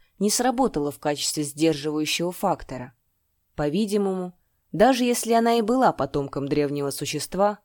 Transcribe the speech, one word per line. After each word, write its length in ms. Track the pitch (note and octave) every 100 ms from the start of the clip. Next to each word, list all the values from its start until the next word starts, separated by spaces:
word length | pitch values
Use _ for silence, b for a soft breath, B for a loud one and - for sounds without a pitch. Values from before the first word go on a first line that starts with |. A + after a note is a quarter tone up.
| _ -
не 100 | G3+
сработала 600 | - B3 A#3+ B3+ D#3 D3
в 80 | -
качестве 440 | D3+ C#3+ - D#3
сдерживающего 880 | C#3+ C#3+ D#3+ D3 D3+ D3+ D3+ - E3+
фактора. 640 | F3+ G3 D#3 - B2+ B2+ - _ _ _ _ _ -
По-видимому, 800 | D3 E3+ G#3+ G#3 G3 F#3 F3+ - _ _ _
даже 340 | D#3+ A#3+ B3 B3
если 280 | A#3+ A3
она 220 | A#3 A#3 A#3
и 60 |
была 300 | G#3+ B3+ A3+
потомком 540 | - C#3 D3 C#3 C#3+ C#3+
древнего 440 | D3 C#3+ C#3+ C#3
существа, 680 | - C#3+ D3+ - F3+ G#3 G3+